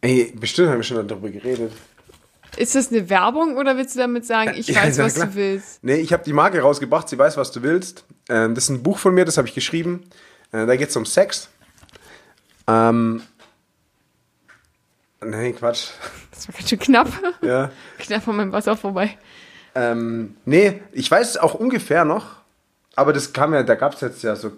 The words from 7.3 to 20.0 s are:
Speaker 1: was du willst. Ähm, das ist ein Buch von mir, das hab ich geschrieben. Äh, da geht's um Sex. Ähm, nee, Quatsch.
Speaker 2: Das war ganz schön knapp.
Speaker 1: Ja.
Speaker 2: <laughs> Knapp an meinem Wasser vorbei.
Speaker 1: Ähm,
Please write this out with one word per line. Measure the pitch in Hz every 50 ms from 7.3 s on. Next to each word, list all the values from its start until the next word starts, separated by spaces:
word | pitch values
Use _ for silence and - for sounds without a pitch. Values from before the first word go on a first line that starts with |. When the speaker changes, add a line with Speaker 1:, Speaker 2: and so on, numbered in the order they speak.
| 147
Speaker 1:
was | 147 135 - -
du | 127 120
willst. | 143 160 185 185 - - - _ _ - _ _ _
Ähm, | 123 113 113 110 113
das | 113 -
ist | -
ein | 139 127 -
Buch | 156 202 -
von | - 196 185
mir, | 180 185
das | 175 156
hab | - 131
ich | 113 -
geschrieben. | - - - - 165 170 175 175 180 185 - _ - - - _ _ _ _ -
Äh, | 110 113
da | 113 127
geht's | 127 147 143 -
um | 127 110
Sex. | - - - 196 202 - - - - _ _ _ _ _ _ - _ _ - _ - - - _ _ _ _ _ _ _ _ _
Ähm, | - 113 113 113 117 117 117 117 113 113 113 - - _ _ - _ _ _ _ _ _ _ _ _ _ _ _ _ _ _ _ _ _ _ _ _ - _ _ _ _ _ _ _ _ _ _ _ _ _ -
nee, | 110 107 107 117 123 120
Quatsch. | - 117 117 117 - - - - - - - - - - -
Speaker 2:
Das | - - - -
war | -
ganz | - - -
schön | - 196
knapp. | - - 269 233 254 247 - - 381 359 349 - -
Speaker 1:
Ja. | 302 127 127 135 139 - - -
Speaker 2:
<laughs> | - - -
Knapp | - - 208 214 - -
an | 214
meinem | 208 208 190 190
Wasser | 202 214 - 214
vorbei. | 220 - 196 196 185 196 208 - - _ - - - - - - - - _ _
Speaker 1:
Ähm, | 127 123 120 117 117